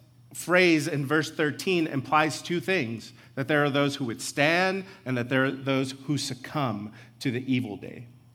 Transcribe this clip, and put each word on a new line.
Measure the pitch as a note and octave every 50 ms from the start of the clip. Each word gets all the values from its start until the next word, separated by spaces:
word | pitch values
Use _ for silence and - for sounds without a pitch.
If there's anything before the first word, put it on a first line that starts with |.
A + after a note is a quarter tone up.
| - _ _ - - -
phrase | - - - D#3+ F3+ F3+ F#3 F3 D#3+ D#3 C#3
in | - D3+ C#3+ C#3
verse | C3 D3+ D#3+ D3 -
thirteen | - - D#3 D3 - - - G3 F3+ E3+ D#3 -
implies | C#3 C3+ A#2+ - D#3 D3+ D#3 D#3 C#3 -
two | - - F3 E3+
things, | - F#3 F#3+ F3+ B2+ A2 A#2 G#2+ - - - - - - -
that | C#3 C3+ A#2+
there | D3+ D3 D3
are | C#3+
those | C3 C#3+ C#3+ C#3 C#3
who | - C3+
withstand | A2+ G#2+ - - - - D#3 C#3+ D#3 E3 F3+ F#3+ F#3+ F#3 G3 F#3 - - - -
and | B2+ B2+
that | B2 A#2+ B2
there | C#3 C3 C3
are | C3+
those | C3 C3+ C3 C3+ C3+ C3 C3+ C3 C3+ - -
who | - D3
succumb | C3+ - - C3 - - - - D#3 C#3 A#2+ G2+ G#2 G#2 G#2+ - - - - - -
to | - C3+
the | A2+ - - B2+
evil | C3 B2 A2 G#2 G2
day. | - - - - - A#2+ - - - - -